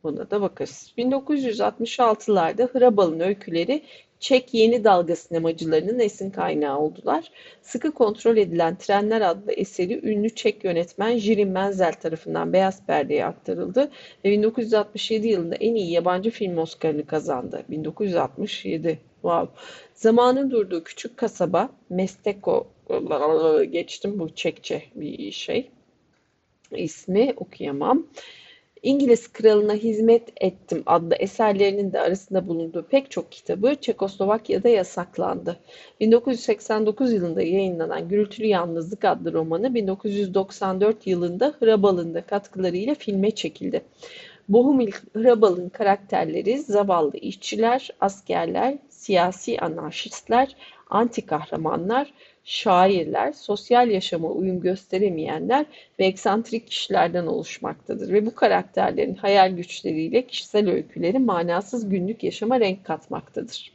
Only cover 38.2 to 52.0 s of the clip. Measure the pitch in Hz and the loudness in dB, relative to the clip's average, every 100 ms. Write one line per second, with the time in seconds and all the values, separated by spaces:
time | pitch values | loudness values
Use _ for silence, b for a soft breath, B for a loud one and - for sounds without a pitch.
38.2 | 208 214 220 190 175 165 165 208 202 175 | 0 -2 0 2 0 -4 -6 -2 0 0
39.2 | 165 165 160 165 240 240 196 190 214 202 | -2 -2 -2 -2 0 0 -2 -4 -4 -4
40.2 | 196 185 196 - 196 185 208 226 - 180 | -2 -2 -4 -4 -4 0 0 0 -2 -2
41.2 | 175 180 262 294 220 220 196 180 165 165 | -2 0 -2 2 2 4 4 2 -2 -6
42.2 | 170 202 202 185 185 180 220 294 - 196 | -4 -6 -6 -4 -2 -2 -4 -4 -4 0
43.2 | 202 226 160 - 185 156 - B B B | 0 0 -8 -6 -6 -6 -8 B B B
44.2 | B B - 208 254 269 226 196 - 214 | B B 2 4 6 4 0 -4 -12 2
45.2 | 240 233 208 180 180 - 202 202 - 185 | 4 6 4 2 -6 -2 0 0 0 -2
46.2 | 170 165 190 262 302 208 202 175 151 - | -2 -4 -2 -4 0 0 2 2 0 -2
47.2 | - 196 - 208 226 254 - - 202 196 | -10 -10 -8 -2 0 0 -4 -2 -2 -2
48.2 | _ 175 170 180 233 285 _ _ - 185 | _ -4 -2 -2 -2 -4 _ _ 0 2
49.2 | 175 185 - - 175 160 156 - - - | 2 -2 -6 -4 -4 -6 -10 -10 -12 -14
50.2 | - 233 269 - B B B 202 233 - | -2 0 0 -4 B B B 0 0 -2
51.2 | - 151 151 - 160 165 175 240 | -6 -6 -6 -6 -4 -4 -2 -2